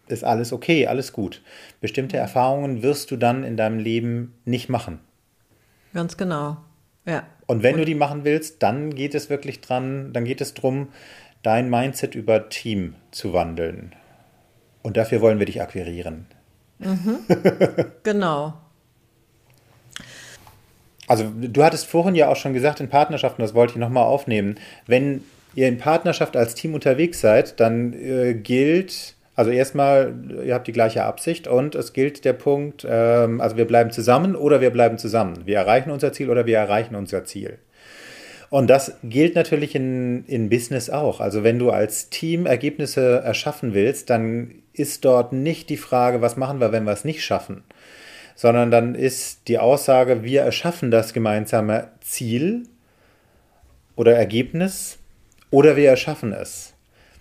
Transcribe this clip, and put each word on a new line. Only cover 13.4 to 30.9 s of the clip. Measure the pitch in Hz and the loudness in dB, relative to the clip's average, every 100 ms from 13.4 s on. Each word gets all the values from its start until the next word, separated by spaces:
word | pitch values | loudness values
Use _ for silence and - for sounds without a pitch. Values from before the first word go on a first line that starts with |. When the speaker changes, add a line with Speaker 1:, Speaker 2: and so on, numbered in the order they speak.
| 85 82 82 - 95 - _ _ _ _ _ _ _ _ | -2 -4 -8 -8 -16 -20 _ _ _ _ _ _ _ _
Speaker 1:
Und | 117 107 | -6 -2
dafür | 110 117 | 0 2
wollen | 113 107 | 2 2
wir | 98 | 0
dich | 113 | -4
akquirieren. | 95 95 87 87 82 80 90 _ _ _ _ - | -8 -8 -10 -10 -12 -14 -18 _ _ _ _ -12
Speaker 2:
Mhm. | 190 190 185 254 - | -6 -4 -4 -4 -2
Speaker 1:
<laughs> | 170 185 - 190 - - - | 0 0 2 0 0 -6 -6
Speaker 2:
Genau. | 214 208 180 147 151 156 _ _ _ _ _ _ _ _ _ _ _ _ _ - - - - - - _ _ _ _ _ - | -4 -2 -2 -2 -6 -12 _ _ _ _ _ _ _ _ _ _ _ _ _ -20 -20 -20 -20 -20 -20 _ _ _ _ _ -2
Speaker 1:
Also | 117 110 110 | 0 0 -6
du | 123 117 | -4 2
hattest | 156 165 - | 4 2 -2
vorhin | 165 180 | 0 2
ja | 175 139 | 4 4
auch | - | 2
schon | 143 | -2
gesagt, | 127 143 147 | 0 0 -2
in | 135 | 0
Partnerschaften, | 139 147 147 127 - | 2 2 0 -4 -2
das | 110 | -2
wollte | 113 117 | 2 2
ich | - | 2
nochmal | 117 127 | -2 2
aufnehmen, | 117 135 - 110 101 104 - - - | 2 2 0 -2 -2 -6 -14 -12 2
wenn | 123 143 139 - _ _ | 2 2 -4 -8 _ _
ihr | - 131 | 0 0
in | 120 | 2
Partnerschaft | 147 165 175 151 160 127 | 0 0 0 -2 -2 0
als | 117 | -2
Team | - 160 | -2 -6
unterwegs | 151 143 131 170 - | -2 0 2 0 2
seid, | 110 117 - - | 4 4 4 2
dann, | 113 117 120 | 2 2 -4
äh, | 120 131 131 123 | -6 -6 -2 0
gilt, | 117 101 127 139 170 185 - - - _ | -2 -2 2 2 2 -2 -10 -16 -20 _
also | - 113 | 0 2
erstmal, | 123 135 147 139 139 127 120 131 - | 2 0 2 4 4 2 -2 -12 -8
ihr | 127 | -4
habt | 123 123 | -4 -2
die | |
gleiche | 117 113 | 0 2